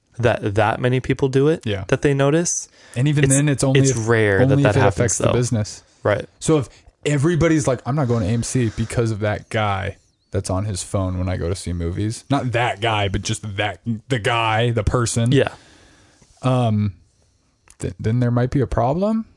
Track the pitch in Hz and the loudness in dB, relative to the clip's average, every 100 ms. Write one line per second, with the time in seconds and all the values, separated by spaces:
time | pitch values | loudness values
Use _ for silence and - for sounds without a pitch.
0 | _ - 113 - 107 101 107 - 127 127 | _ -2 0 0 0 0 0 2 0 0
1 | - 131 135 135 147 165 - 95 101 135 | -2 -2 0 2 2 2 -2 -4 -2 0
2 | 147 139 139 160 170 - - _ - 123 | 2 2 2 2 0 -6 -10 _ -10 -2
3 | 147 147 139 135 147 135 135 135 135 113 | 2 2 4 2 2 0 0 2 2 0
4 | 110 113 104 95 131 139 110 104 101 - | 2 2 4 4 4 4 4 4 2 2
5 | 120 - 113 117 120 113 104 - _ _ | -2 0 0 0 0 -2 -4 -8 _ _
6 | 107 101 - - - 156 110 - - _ | -2 -2 -4 -6 0 0 0 -12 -20 _
7 | 147 147 160 165 170 156 135 123 - 151 | -2 0 2 2 2 2 0 -2 -2 -2
8 | 120 117 98 117 - 131 113 - 110 127 | 0 0 0 -2 -2 0 -2 -2 -4 -2
9 | 113 104 107 - - 110 104 95 92 - | -2 -2 -4 -4 -4 -2 -2 -2 -6 -10
10 | _ _ _ 104 98 92 104 90 - 101 | _ _ _ -6 -4 -4 -4 -6 -6 -4
11 | 92 90 90 92 85 98 - 87 85 98 | -2 -2 -4 -4 -4 -6 -6 -4 -4 -4
12 | 104 117 - 139 127 117 120 101 117 104 | -4 -6 -4 -4 -2 -2 -2 -2 -2 0
13 | 101 101 104 110 110 101 104 - 117 107 | -2 -4 -6 -6 -8 -4 -6 -6 -6 -6
14 | - 127 123 117 113 110 120 117 - 127 | -4 -2 0 0 0 0 0 0 0 0
15 | 117 120 117 135 - - - - _ _ | 0 0 2 2 2 -4 -20 -20 _ _
16 | _ _ _ - 127 127 117 107 104 - | _ _ _ -6 0 0 2 2 0 -4
17 | _ _ _ _ _ _ _ - - - | _ _ _ _ _ _ _ -10 -10 -4
18 | 104 123 120 120 127 147 113 - 120 165 | -2 0 2 0 0 0 0 0 0 0
19 | 208 220 - | 0 -2 -4